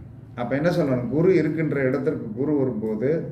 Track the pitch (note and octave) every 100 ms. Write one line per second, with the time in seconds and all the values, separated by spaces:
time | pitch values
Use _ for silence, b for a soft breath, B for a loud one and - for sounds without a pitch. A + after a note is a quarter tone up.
0 | - - - B2 A#2+ C3+ E3 E3+ D3 B2
1 | A2+ C#3+ F3+ E3+ D3+ D#3 D3+ C#3 C3 C3+
2 | C#3+ C3+ A2+ G#2+ C#3+ D3 B2+ G#2+ A2 G#2
3 | B2+ E3 -